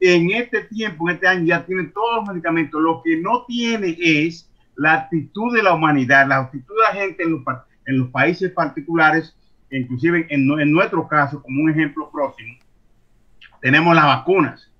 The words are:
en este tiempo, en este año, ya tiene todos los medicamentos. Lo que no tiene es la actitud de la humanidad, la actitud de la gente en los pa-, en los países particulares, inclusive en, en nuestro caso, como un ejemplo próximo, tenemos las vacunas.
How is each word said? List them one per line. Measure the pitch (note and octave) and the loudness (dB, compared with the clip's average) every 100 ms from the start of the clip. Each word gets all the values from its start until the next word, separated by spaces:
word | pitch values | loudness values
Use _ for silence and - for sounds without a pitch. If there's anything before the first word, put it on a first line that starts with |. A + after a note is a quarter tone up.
en | F#3 F3 E3+ | 4 4 2
este | A3 A#3+ G#3+ - | 0 -2 -6 -6
tiempo, | G#3+ G#3+ D#3 E3+ | -8 -8 -4 -4
en | E3 | 0
este | F#3 | 0
año, | F#3 | 0
ya | E3 E3+ F3 | 0 -2 -2
tiene | F#3 E3 | -6 -6
todos | G#3 A#3 A#3 | -4 -2 -2
los | G3+ | -4
medicamentos. | F3+ E3+ E3 C#3+ D#3 | -6 -4 -2 -2 -2
Lo | D#3+ E3 | -2 -2
que | E3 D#3+ | -2 -2
no | F#3+ A#3+ A#3+ | -2 -4 -4
tiene | A#3+ A#3 A3+ F#3 E3 | -4 -2 -2 -4 -2
es | E3+ D3+ E3 E3 - _ _ - | 0 2 0 -6 -20 _ _ -2
la | D3+ | 0
actitud | E3 - E3 C3+ G3+ A#3+ | 0 0 -6 -6 -6 -2
de | A#3 | 2
la | G3 | 2
humanidad, | E3 D#3 D3 B2 C#3 C#3 | 2 2 2 4 4 4
la | C3+ | 0
actitud | B2 C#3 C3 | -2 -10 -6
de | G#3+ | 0
la | G#3+ G3 | 0 0
gente | G3 E3 | -6 -4
en | E3 | -4
los | D#3 | -4
pa-, | B2+ B2 _ _ - | -6 -10 _ _ -4
en | C3+ | -2
los | B2+ | -2
países | C3 C#3+ F3+ F#3 | 0 0 0 -4
particulares, | F3 D#3 - C#3+ E3 D#3 D#3+ D#3 _ _ _ - | -2 -4 -6 -4 2 4 2 -2 _ _ _ -8
inclusive | C3+ B2 B2 E3 F3 E3 | -6 -4 -2 0 0 0
en, | C#3+ C3+ D3+ | 0 2 2
en | D3 | 2
nuestro | D#3+ F#3 E3+ D#3+ | 2 2 -2 0
caso, | D3+ C#3 C#3+ | 0 0 -4
como | - C3+ | -8 -2
un | D#3 | 0
ejemplo | D#3 D3+ D#3 D3+ | 2 -2 -4 -10
próximo, | D3 C3+ - A2+ B2 _ _ _ _ _ _ _ _ - _ | -6 -6 -8 -20 -20 _ _ _ _ _ _ _ _ -20 _
tenemos | B2+ D3 E3+ | 0 2 4
las | E3 D3 | 4 4
vacunas. | B2+ E3+ F#3+ D#3+ - _ _ | 2 2 0 0 -4 _ _